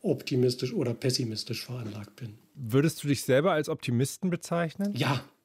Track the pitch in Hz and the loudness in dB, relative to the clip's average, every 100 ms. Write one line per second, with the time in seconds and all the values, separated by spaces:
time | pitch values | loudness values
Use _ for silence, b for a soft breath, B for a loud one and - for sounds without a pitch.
0 | 208 135 - 127 127 120 127 220 120 117 | -2 -2 0 2 2 2 -4 -2 -2 0
1 | 131 127 117 107 - 123 - 127 107 104 | 0 0 -2 -4 -6 -8 -8 -10 -8 -10
2 | 101 - 113 107 _ - 117 131 156 - | -12 -14 -14 -14 _ -12 2 4 4 2
3 | 143 143 - 131 180 156 151 151 - 120 | 0 0 4 4 6 2 0 -4 0 2
4 | 139 - 185 170 - 170 165 - 202 156 | 2 0 -2 -2 -2 -2 -2 -2 -4 0
5 | 135 131 - _ | 0 0 -4 _